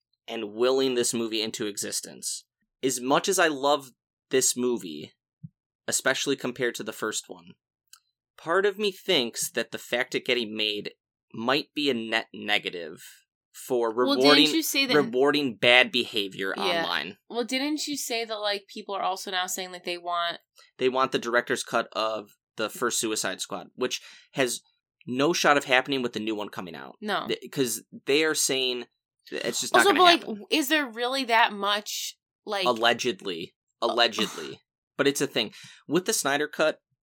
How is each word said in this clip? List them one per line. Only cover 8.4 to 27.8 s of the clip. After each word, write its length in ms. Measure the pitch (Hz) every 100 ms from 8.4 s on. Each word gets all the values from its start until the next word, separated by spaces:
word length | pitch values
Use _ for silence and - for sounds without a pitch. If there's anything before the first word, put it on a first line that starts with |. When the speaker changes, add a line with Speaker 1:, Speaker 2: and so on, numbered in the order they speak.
| 156 175 202
Speaker 1:
of 140 | 196
me 120 | 214
thinks 580 | 190 - 175 120 - -
that 200 | - 117
the 60 | 110
fact 380 | - 120 127 131
it 100 | -
getting 300 | 123 110 110
made 360 | 107 104 - - _ _ _
might 340 | 110 113 147 - -
be 140 | 143
a 40 |
net 340 | 117 113 113 -
negative 720 | - 104 104 92 87 80 85 - - _ _ _
for 420 | - - 127 117
Speaker 2:
Well, 220 | 110 131 139
Speaker 1:
rewarding, 300 | 131 147 151
Speaker 2:
didn't 100 | 320
you 80 |
say 220 | 294 285 277
that 100 | 147
Speaker 1:
rewarding 600 | 131 123 143 147 139 101
bad 360 | 123 123 123
behavior 640 | 123 113 113 101 98 95 -
Speaker 2:
Yeah. 60 | 180 170
Speaker 1:
online. 340 | 165 85 71 - _
Speaker 2:
Well, 160 | 226
didn't 420 | 233 262 285 302 -
you 100 | 277
say 280 | - 233 226
that, 140 | 214
like, 260 | 208 202 -
people 280 | 220 202 196
are 60 |
also 260 | 180 185 -
now 140 | 185 185
saying, 240 | - 185
like, 120 | 180
they 140 | 180 175
want 420 | 175 175 170 170 - _ _ -
Speaker 1:
They 120 | 127
want 220 | 127 131
the 80 | 135
director's 440 | 113 120 120 120
cut 260 | - 120 -
of 400 | - 110 110 104 _ _ -
the 140 | 107
first 300 | - 120 113
Suicide 420 | 113 107 101 92
Squad, 260 | - 95 - -
which 260 | 127 - - - _
has 300 | - 127 113 - _ _ _ -
no 260 | 123 147
shot 240 | 175 165 143
of 80 | 143
happening 360 | 127 131 135
with 120 | 120
the 60 | 110
new 160 | 107 104
one 140 | 104
coming 260 | - 90 78
out. 220 | 67 -
Speaker 2:
No. 240 | 214 185 -
Speaker 1:
Th-, 120 | - 123
'cause 320 | - 127 110